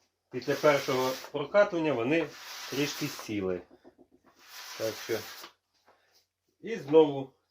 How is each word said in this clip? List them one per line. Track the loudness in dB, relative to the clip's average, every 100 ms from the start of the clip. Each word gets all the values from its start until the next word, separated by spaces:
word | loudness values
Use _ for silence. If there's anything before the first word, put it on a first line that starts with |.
| _ _ _
після | -8 -2 4
першого | 6 6 4 0 0 -2 -6
прокатування | -6 2 4 4 2 0
вони | 0 2 2 0 -6 -14 -14 -8
трішки | -4 -4 -4 -6
сіли. | -6 -6 -4 -2 -4 -8 -20 -20 -20 -20 _ _ _ -20 -18 -16 -8
Так | -8 -6
що. | -4 -4 -4 -14 -18 -20 _ _ _ _ _ _ _ _ _ _
І | -8 -8
знову | 4 6 6 4 -8 _ _